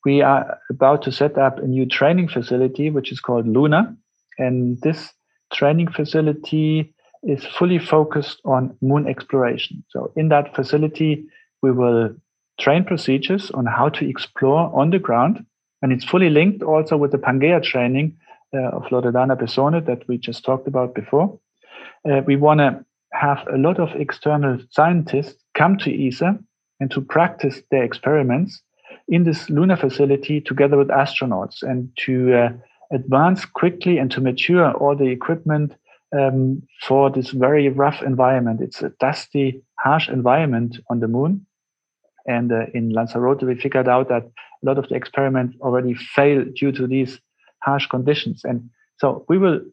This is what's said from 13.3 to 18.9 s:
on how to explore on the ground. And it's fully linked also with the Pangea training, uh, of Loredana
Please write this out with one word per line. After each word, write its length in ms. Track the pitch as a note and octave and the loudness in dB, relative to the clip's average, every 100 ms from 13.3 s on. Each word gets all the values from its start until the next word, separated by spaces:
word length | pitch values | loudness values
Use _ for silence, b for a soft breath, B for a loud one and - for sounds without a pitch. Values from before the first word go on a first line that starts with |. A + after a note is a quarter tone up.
| G3 - | -4 -4
on 140 | - A#2+ | -4 -2
how 240 | A#2+ C#3 | 0 0
to 180 | - C#3+ | 0 -6
explore 640 | B2+ - - C3+ D3+ E3 E3 | -6 -10 -2 0 2 0 0
on 120 | D3+ | 2
the 80 | F#3 | 0
ground. 460 | - A#2 C#3+ A3+ - _ _ _ | 0 0 2 0 -6 _ _ _
And 100 | C3 | -2
it's 120 | B2 - | -2 0
fully 240 | F#3 F#3 | 2 4
linked 340 | D3+ F3+ G3+ | 4 4 0
also 340 | - D#3 D#3 D3+ | 0 0 2 0
with 140 | C#3+ | 0
the 60 | C#3 | 0
Pangea 440 | C3+ C3 D3 F3 | 0 2 2 2
training, 540 | - C3 B2 C3 D#3 - b b b | 0 -2 0 0 -2 -6 b b b
uh, 60 | C#3 B2+ - | -4 -4 -6
of 60 | |
Loredana 540 | - | -2